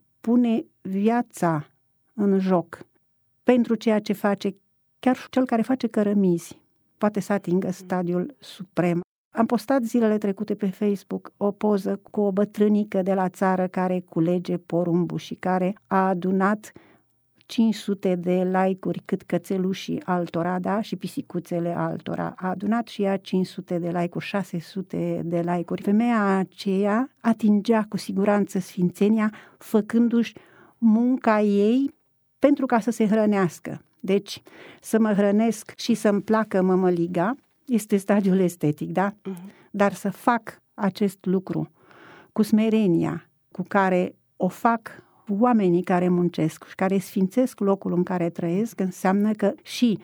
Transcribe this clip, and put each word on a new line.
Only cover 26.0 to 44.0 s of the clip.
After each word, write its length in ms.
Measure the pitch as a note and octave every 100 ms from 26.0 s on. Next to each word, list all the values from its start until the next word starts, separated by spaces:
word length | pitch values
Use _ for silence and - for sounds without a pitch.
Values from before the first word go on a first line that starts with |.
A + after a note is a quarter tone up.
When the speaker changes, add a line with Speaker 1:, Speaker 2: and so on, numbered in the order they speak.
| A#3+ A3+ G3+ F#3+
Speaker 1:
aceea 760 | F#3 - G3+ F#3+ G3+ A3 C4+ _
atingea 640 | A#3 A3+ G#3 G#3 G3 A3 G#3+
cu 80 | F#3
siguranță 640 | - F#3+ G3+ G#3 G3 F#3+
sfințenia 720 | - - F3 - G3+ A3 G#3+ - - _
făcându-și 720 | - G#3+ G#3+ A#3 A#3 A#3 A3+ - - - - _
munca 640 | A3+ A3 B3 B3+ A#3 G#3+
ei 540 | G#3 G3+ G#3 B3+ C#4 - _ _ _ _
pentru 280 | C#4 C#4+ B3+
ca 140 | A#3+
să 100 | A#3
se 160 | - G#3+
hrănească. 760 | A3 G#3+ G3+ F3 - - - - _
Deci, 420 | F#3 G3 G3+ - - - - -
să 180 | - A3
mă 140 | A3
hrănesc 600 | G3+ G3+ G#3 A3+ A3 - -
și 180 | -
să-mi 280 | A3 G#3+ G3+
placă 400 | - A3 G#3+ G3
mămăliga 720 | F#3 F#3 F#3 F3 E3+ F3+ F#3 C4+ _ _ -
este 300 | A#3 - G3+
stadiul 420 | G3 G#3 G3 F#3
estetic, 520 | F3+ F3+ D3+ D3+ E3
da? 200 | F3 G3+ -
Speaker 2:
Mhm. 260 | F#3+ F3 F#3+ - _
Speaker 1:
Dar 220 | G3 G3+
să 180 | G3 G3+
fac 520 | - - A#3 - - _
acest 440 | - G3 - G3+ -
lucru 460 | F#3 F#3+ F#3 D#3 D#3 _ _ - - - -
cu 100 | -
smerenia 840 | G#3+ G#3+ A3 A3 G3+ E3 D#3+ E3 - _ _
cu 120 | - F#3
care 460 | G3+ F#3+ F3+